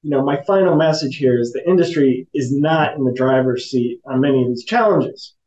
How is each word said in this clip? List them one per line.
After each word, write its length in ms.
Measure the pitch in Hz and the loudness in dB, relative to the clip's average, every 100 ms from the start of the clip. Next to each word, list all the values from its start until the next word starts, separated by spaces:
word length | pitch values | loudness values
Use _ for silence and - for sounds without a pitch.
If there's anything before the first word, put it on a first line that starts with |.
you 80 | 151 | -2
know, 120 | 139 | -2
my 200 | 139 143 | -2 -4
final 320 | - 190 180 | 0 2 2
message 420 | 151 160 156 143 - | 2 2 0 -4 -2
here 220 | 131 120 | 0 2
is 140 | 120 | 0
the 140 | 131 175 | -4 0
industry 600 | 185 165 165 135 123 - | 2 2 2 2 2 -4
is 180 | 151 123 | -6 -2
not 440 | 139 151 160 147 151 | 0 2 2 0 -2
in 80 | |
the 80 | 131 | -2
driver's 580 | 123 131 131 131 123 - | 0 0 2 0 -2 -2
seat 300 | 131 123 120 - | -2 -2 -6 -6
on 140 | 127 | 0
many 220 | 143 131 | 2 2
of 60 | 123 | 0
these 160 | 120 | -4
challenges. 720 | - 233 220 170 127 - - _ | -2 0 2 2 0 -6 -20 _